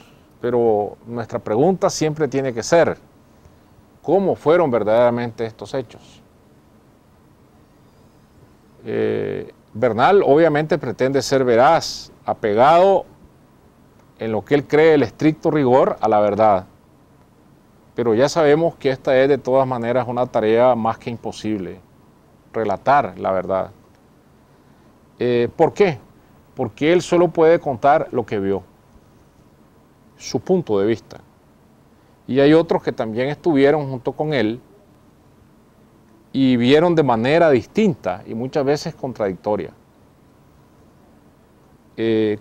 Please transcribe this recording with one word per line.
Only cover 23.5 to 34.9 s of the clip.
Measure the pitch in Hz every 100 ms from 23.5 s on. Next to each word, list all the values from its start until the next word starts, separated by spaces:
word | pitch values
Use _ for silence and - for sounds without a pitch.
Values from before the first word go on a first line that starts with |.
| 95 92 - _ _ _ _ _ _ _ _ _ _ _ _ _ -
Eh, | 120 120 120
¿por | - 165
qué? | - 202 135 - _ _ _ _
Porque | - 120 - 147
él | 180
solo | - 175 175
puede | 160 160 165
contar | 151 120 143 156 -
lo | 123
que | 110 110
vio, | 98 98 92 _ _ _ _ _ _ _ _ _ _ _ _ _ _ _
su | - 135
punto | - 185 - 104
de | 98
vista. | 113 - - _ _ _ _ _ _ _ _ _ _ -
Y | 123
hay | 143
otros | 160 165 -
que | -
también | 120 113 110 131
estuvieron | 147 175 143 139 151 135
junto | 131 131
con | 127 156
él | 147 107 120 - _ _